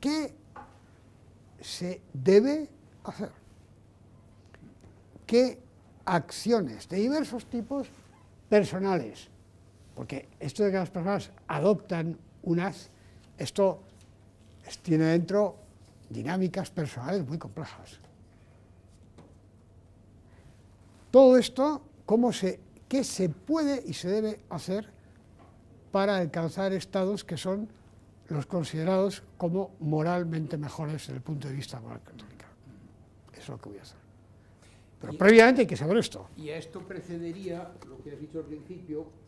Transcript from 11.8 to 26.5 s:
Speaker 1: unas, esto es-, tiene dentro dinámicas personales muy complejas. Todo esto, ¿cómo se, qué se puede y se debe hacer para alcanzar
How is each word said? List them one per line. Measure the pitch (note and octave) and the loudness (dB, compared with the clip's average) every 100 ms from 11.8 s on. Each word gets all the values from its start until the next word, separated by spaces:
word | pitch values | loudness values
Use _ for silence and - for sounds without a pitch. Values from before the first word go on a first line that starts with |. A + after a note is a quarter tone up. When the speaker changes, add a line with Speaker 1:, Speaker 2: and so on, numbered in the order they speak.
| - E3+ E3 E3 - - | -2 -6 -4 -8 -14 -14
Speaker 1:
unas, | - E3+ F#3 - - - - - - - | -2 -2 -2 -6 -18 -20 -20 -20 -20 -10
esto | D3+ - G3 E3 - - - - - - - - - | -8 0 0 0 -10 -20 -20 -20 -20 -20 -20 -20 -20
es-, | - | -14
tiene | - D#3 D#3+ | 0 2 4
dentro | E3+ E3+ G3+ G3+ - - - - - - | 2 2 0 0 -2 -20 -20 -20 -20 -14
dinámicas | A2+ A2+ F#3 F#3 F#3+ F#3 | -10 -6 -2 -2 -4 -8
personales | - D3+ - B2+ G3 C#3+ | -6 -6 -6 -6 -4 -4
muy | D#3+ | -8
complejas. | A#2 - D#3 - - - - - - - - - - - - - - - - - - - - - - - - - - - - - - - - - - | -10 -12 -12 -14 -20 -20 -20 -20 -20 -20 -20 -20 -20 -20 -20 -20 -20 -20 -20 -20 -20 -20 -20 -20 -20 -20 -20 -20 -20 -20 -20 -20 -20 -20 -20 -20 6
Todo | B3 C4+ B3+ | 10 12 10
esto, | - - C#4 D4 - - - | 6 0 0 0 -8 -20 0
¿cómo | A3 B3 | 2 2
se, | - F#3 F#3 - - - | 0 -2 -4 -12 -20 -4
qué | C4 | -2
se | B3+ - F#3 | -2 -2 -2
puede | D3 - D#4 D4 C#4 - | -2 -2 0 0 -2 -6
y | |
se | D#3+ F3 | -8 -4
debe | G#3 G#3+ G#3+ - | -2 -2 -6 -10
hacer | E3 - F#3+ G#3+ - - - - - - - - - - | -12 -4 -6 -6 -18 -20 -20 -20 -20 -20 -20 -20 -20 -4
para | G3 G3 G3 | 0 2 2
alcanzar | E3+ E3+ E3 | 0 -2 -4